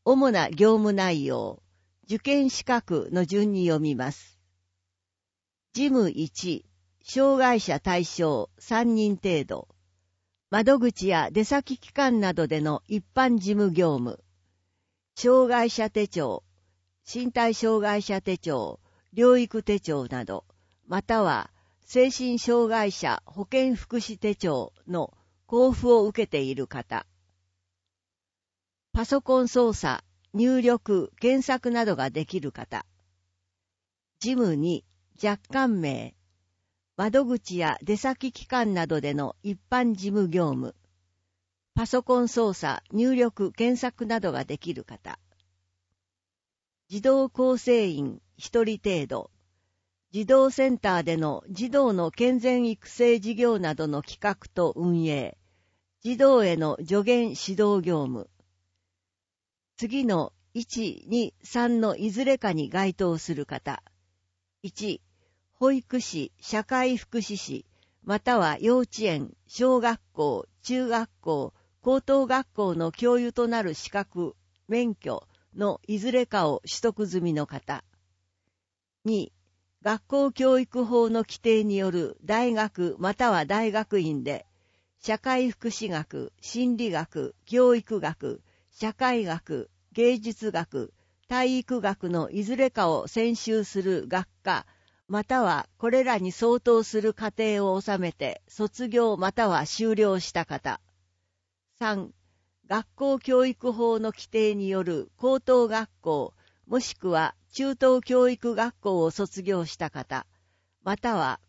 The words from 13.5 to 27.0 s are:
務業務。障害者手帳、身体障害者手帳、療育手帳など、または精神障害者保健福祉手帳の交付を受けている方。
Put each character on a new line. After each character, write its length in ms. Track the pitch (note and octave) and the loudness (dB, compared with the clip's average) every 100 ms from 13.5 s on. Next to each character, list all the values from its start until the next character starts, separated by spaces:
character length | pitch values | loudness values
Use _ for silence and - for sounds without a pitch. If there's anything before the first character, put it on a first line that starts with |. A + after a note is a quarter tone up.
務 200 | G#3 G3+ | 2 2
業 280 | E3 F3 C#3 | 4 2 0
務。 240 | A#2+ - _ _ _ _ _ _ _ _ _ - | -4 -8 _ _ _ _ _ _ _ _ _ 0
障 320 | B3 C4 B3+ | 6 6 6
害 220 | A#3+ A#3 | 4 0
者 220 | - G#3+ | 0 -2
手 160 | G#3+ G#3 | -2 -2
帳、 360 | E3+ C3+ F2+ - _ _ _ _ _ - | -2 -4 -4 -10 _ _ _ _ _ -14
身 260 | A#3+ B3 | -8 -4
体 220 | A#3 A#3 | 0 0
障 260 | A3 A3+ A3 | 2 2 2
害 220 | G#3 G#3 | 2 -2
者 180 | G3+ F#3+ | -2 -4
手 200 | G3 F3+ | -4 -4
帳、 400 | E3 C3+ F2 A1+ _ _ _ | -2 -4 -4 -10 _ _ _
療 240 | F#3 B3 B3 | 4 6 6
育 240 | A#3+ A3 | 2 -4
手 180 | G#3+ G3+ | -2 -2
帳 280 | - C#3+ B2 | -2 -4 -4
な 180 | C3 A#2 | -8 -8
ど、 200 | F#2+ - _ _ _ - | -10 -12 _ _ _ -8
ま 160 | F#3+ | -6
た 180 | - A3+ | 0 2
は 300 | F#3+ B2 - _ _ _ - | 2 0 -4 _ _ _ 0
精 240 | B3+ C4 | 4 4
神 300 | B3+ B3+ A#3+ | 2 -4 -2
障 280 | - A#3+ A3+ | 0 2 2
害 240 | A3+ G#3 | 0 -2
者 300 | - D3+ A2 - | -2 -4 -4 -8
保 180 | E3+ G3 | -14 -2
健 300 | C4 C4 A3+ | 0 0 -2
福 220 | - A#3 | -4 -6
祉 200 | A3 G#3 | -6 -4
手 160 | G#3 | -4
帳 400 | G3+ F#3 C3+ - - - | -2 -2 -2 -4 -12 -8
の 260 | F3 - _ _ _ _ | -6 -6 _ _ _ _
交 280 | A#3 C4 B3 | 4 4 4
付 140 | A#3+ | 6
を 160 | A#3 G#3+ | 6 4
受 180 | A3 | 0
け 20 | G#3 | -2
て 160 | D3 | -2
い 140 | C3+ C3+ | -2 -4
る 100 | B2+ | -6
方。 400 | C3+ - A2 | -10 -8 -10